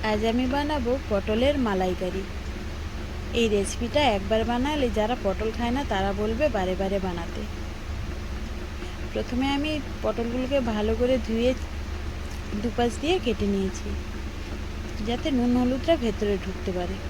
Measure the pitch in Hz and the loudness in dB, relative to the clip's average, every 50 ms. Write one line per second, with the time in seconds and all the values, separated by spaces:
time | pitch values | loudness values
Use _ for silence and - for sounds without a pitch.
0 | - 214 214 208 220 226 226 247 254 254 262 285 294 302 302 285 240 233 254 269 | 2 0 0 2 2 2 2 2 2 2 2 0 0 2 0 0 2 2 0 0
1 | - - 214 196 190 - 214 226 254 277 294 285 247 214 196 190 190 185 180 165 | 0 0 0 0 2 2 2 4 4 4 4 4 2 2 2 2 2 2 0 0
2 | 190 180 185 190 196 - - - - - - - - - - - - - - - | -2 -2 -2 -4 -4 -4 -6 -6 -6 -6 -6 -6 -6 -6 -6 -6 -6 -6 -6 -6
3 | - - - - - - - 233 233 220 208 202 196 196 - - 233 233 220 294 | -6 -6 -6 -6 -6 -2 0 2 2 4 4 2 2 0 -2 -2 -4 0 2 4
4 | 294 262 214 190 190 - 220 220 226 220 240 240 254 285 302 294 262 240 196 220 | 4 4 2 2 2 2 2 2 2 2 0 0 0 0 2 2 0 2 2 2
5 | 208 220 247 240 - 196 185 - 214 220 220 - 240 233 240 269 285 - 214 190 | 2 2 0 0 0 0 0 0 -2 -2 -2 0 0 0 0 0 0 0 0 2
6 | 190 196 196 196 214 220 226 220 208 196 - 202 185 185 185 180 196 190 196 196 | 2 0 0 0 0 0 2 2 2 2 2 2 2 2 0 0 0 0 0 0
7 | 185 185 175 175 170 - - 220 208 208 - - - - - - - - - - | 0 -2 -2 -4 -4 -6 -4 -6 -6 -4 -6 -6 -6 -6 -6 -6 -6 -6 -4 -4
8 | - - - - - - - - - - - - - - - - - - - - | -4 -4 -4 -4 -4 -4 -4 -4 -4 -4 -6 -6 -6 -6 -6 -6 -6 -6 -6 -6
9 | - - - 214 214 - 240 240 262 277 277 277 285 311 311 302 - - - - | -6 -4 -2 -2 -2 0 0 0 2 2 2 2 2 0 -2 -2 -4 -4 -6 -2
10 | - 220 214 220 233 233 240 254 254 247 285 277 247 233 214 214 208 214 220 220 | -2 -2 0 0 -2 -2 -2 -2 -2 2 2 2 2 2 0 0 2 2 2 2
11 | 247 247 262 247 - - 226 226 233 254 262 - - - - - - - - - | 4 4 4 2 2 0 0 2 4 2 2 2 -4 -6 -6 -6 -6 -6 -6 -6
12 | - - - - - - - - - - - 208 202 240 226 - 240 240 220 - | -6 -6 -6 -6 -6 -6 -6 -6 -6 -4 -4 -2 -2 -2 2 2 2 2 2 0
13 | - 302 370 370 - 247 214 - 208 202 202 196 190 190 - - - - 214 - | 2 2 2 2 2 0 0 2 2 2 2 2 2 0 -2 -4 -4 -4 -4 -4
14 | - - - 202 - - - - - - - - - - - - - - - - | -4 -6 -6 -6 -6 -6 -6 -8 -8 -6 -6 -6 -6 -6 -6 -6 -6 -6 -4 -4
15 | 214 220 240 240 - 320 277 247 240 247 240 247 247 247 262 254 - 320 330 311 | -2 -2 -2 0 0 2 2 4 4 4 4 4 4 4 2 2 4 4 4 4
16 | 240 226 208 - 214 208 202 185 185 190 185 - - 196 180 180 180 175 190 190 | 4 0 0 2 0 0 0 0 -2 -4 -4 -4 -4 -2 -2 -2 -2 -2 -4 -6
17 | - | -6